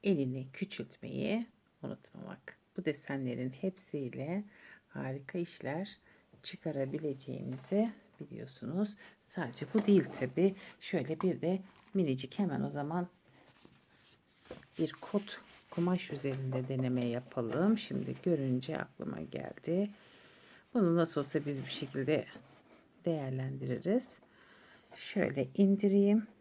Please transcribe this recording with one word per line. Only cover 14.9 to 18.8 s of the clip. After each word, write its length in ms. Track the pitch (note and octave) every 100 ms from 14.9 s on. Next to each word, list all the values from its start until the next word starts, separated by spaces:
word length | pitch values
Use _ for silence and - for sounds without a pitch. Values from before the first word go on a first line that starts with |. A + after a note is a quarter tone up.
kot 500 | - - G3+ G3+ - - - -
kumaş 420 | - F3 F3+ -
üzerinde 560 | D3 C3+ C3+ C3 B2+ B2+
deneme 380 | C3 C3 B2+
yapalım. 720 | A#2+ A#2+ - - A2+ B2+ G3 A3
Şimdi 380 | - C3 C3 C3
görünce 540 | F3+ D#3 C3+ B2+ C3
aklıma 440 | D#3